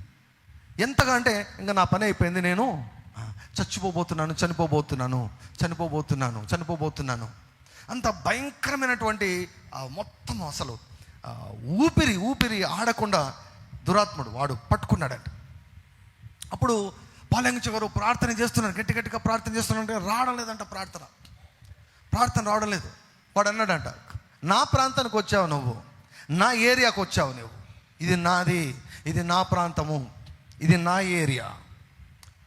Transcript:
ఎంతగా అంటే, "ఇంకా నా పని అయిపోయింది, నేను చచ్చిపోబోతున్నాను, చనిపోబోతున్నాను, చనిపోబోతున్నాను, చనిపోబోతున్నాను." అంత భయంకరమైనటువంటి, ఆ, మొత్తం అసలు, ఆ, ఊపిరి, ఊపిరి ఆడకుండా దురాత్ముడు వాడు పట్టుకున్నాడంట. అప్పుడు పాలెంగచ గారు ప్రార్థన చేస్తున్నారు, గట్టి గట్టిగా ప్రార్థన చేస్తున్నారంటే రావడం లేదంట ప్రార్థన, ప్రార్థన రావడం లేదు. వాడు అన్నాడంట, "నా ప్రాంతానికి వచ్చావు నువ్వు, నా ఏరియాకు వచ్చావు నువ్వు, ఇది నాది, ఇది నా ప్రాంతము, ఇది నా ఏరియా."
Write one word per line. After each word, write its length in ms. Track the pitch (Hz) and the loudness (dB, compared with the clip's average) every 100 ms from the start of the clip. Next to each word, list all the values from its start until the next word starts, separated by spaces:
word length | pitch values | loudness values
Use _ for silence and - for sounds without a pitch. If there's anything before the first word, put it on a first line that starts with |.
| - _ _ _ - - - - | -20 _ _ _ -20 -20 -12 -2
ఎంతగా 340 | 240 277 262 | 0 4 4
అంటే, 320 | 247 247 208 202 - | 4 2 0 -4 -8
"ఇంకా 120 | 190 | 0
నా 120 | 196 | 2
పని 200 | 180 185 | 4 4
అయిపోయింది, 380 | 214 190 175 180 | 2 2 0 2
నేను 520 | 180 185 254 160 113 - - - 113 - - - | 2 2 0 -2 -8 -16 -18 -14 -12 -14 -8 -4
చచ్చిపోబోతున్నాను, 720 | 190 196 190 170 170 160 156 156 | -2 -2 -2 -2 -2 -2 -2 0
చనిపోబోతున్నాను, 840 | 175 165 160 147 147 131 127 127 110 - - - 170 | -2 0 2 2 0 -2 -2 -2 -4 -8 -18 -4 -2
చనిపోబోతున్నాను, 800 | 165 165 151 147 143 127 113 104 170 | -2 -2 -2 -2 0 -2 -4 -4 -4
చనిపోబోతున్నాను." 720 | 165 165 156 147 135 120 113 - - _ - - - | -4 -2 -4 -4 -4 -4 -6 -14 -20 _ -20 -20 -12
అంత 180 | 247 233 | -4 -2
భయంకరమైనటువంటి, 1400 | 185 135 233 285 - 247 277 262 247 220 214 196 180 180 - - | -2 -2 -2 -4 -4 -4 0 0 0 -2 0 -2 -2 -6 -12 -16
ఆ, 140 | 131 131 | -12 -10
మొత్తం 520 | 160 - - - 233 | -10 -12 -12 -8 -6
అసలు, 360 | 156 - 143 113 - - - - 123 | -6 -6 -6 -8 -16 -20 -20 -18 -14
ఆ, 260 | 117 101 110 | -14 -14 -12
ఊపిరి, 520 | 120 190 320 - 285 190 | -2 4 4 6 4 2
ఊపిరి 460 | 202 - 233 214 | -2 0 0 0
ఆడకుండా 720 | 156 170 233 226 214 185 135 - - - - - | -2 0 -2 0 0 2 0 -6 -18 -20 -20 -8
దురాత్ముడు 460 | - 196 202 156 120 | 0 2 2 -2 -8
వాడు 240 | 117 139 120 - | -4 -4 -4 -2
పట్టుకున్నాడంట. 520 | 208 - 190 139 123 - - - - - - - - - _ - - - | -2 2 0 0 -6 -12 -16 -18 -20 -20 -20 -20 -20 -20 _ -20 -18 -14
అప్పుడు 400 | 190 - 220 196 - - - - | -4 0 0 -2 -8 -20 -20 -2
పాలెంగచ 360 | 226 247 247 240 | 0 2 0 -4
గారు 160 | 220 214 | -4 -2
ప్రార్థన 440 | 202 214 240 247 | -2 0 0 0
చేస్తున్నారు, 480 | 220 233 - 214 180 | 0 0 2 0 -2
గట్టి 160 | 214 | -2
గట్టిగా 240 | 233 220 226 | -2 -4 -4
ప్రార్థన 380 | - 226 220 220 | -2 -2 -2 -2
చేస్తున్నారంటే 500 | 214 220 220 220 180 | 0 -2 -2 -4 -2
రావడం 300 | 233 254 240 | 0 0 -2
లేదంట 260 | 226 220 | -6 -10
ప్రార్థన, 380 | 202 196 190 170 135 _ - - - _ - - - _ - | -10 -10 -10 -12 -18 _ -20 -20 -20 _ -20 -20 -20 _ -2
ప్రార్థన 340 | 214 240 240 208 | 2 4 4 2
రావడం 240 | 214 214 | 2 2
లేదు. 200 | 185 - - - _ _ 196 | 0 -4 -14 -20 _ _ 2
వాడు 120 | 208 | 4
అన్నాడంట, 460 | 220 208 160 - - - - - _ | 2 2 0 -2 -12 -14 -16 -16 _
"నా 180 | 156 214 | 2 2
ప్రాంతానికి 540 | 285 269 262 277 247 208 | 4 4 2 0 0 -2
వచ్చావు 300 | - 202 170 | 2 2 2
నువ్వు, 360 | 143 123 110 - - - - - | 0 -2 -4 -10 -20 -20 -20 -4
నా 220 | 165 226 | 2 4
ఏరియాకు 480 | 240 233 254 233 202 | 4 4 6 4 2
వచ్చావు 320 | 180 190 143 | 0 0 0
నువ్వు, 180 | 123 113 - - - - _ | -2 -14 -16 -20 -20 -20 _
ఇది 160 | 175 180 | 0 2
నాది, 600 | 175 180 180 180 143 127 - - 151 | 4 4 4 2 0 -6 -12 -10 -2
ఇది 160 | 165 | -2
నా 200 | 170 175 | 2 2
ప్రాంతము, 680 | 185 180 170 165 151 151 123 - - - - - | 4 2 0 -2 -2 -2 -6 -12 -18 -20 -20 0
ఇది 140 | 160 180 | 6 6
నా 240 | 170 185 | 6 2
ఏరియా." 560 | 190 175 151 123 101 - - - - - - - - - | 2 2 2 0 -4 -12 -18 -20 -20 -20 -20 -20 -20 -20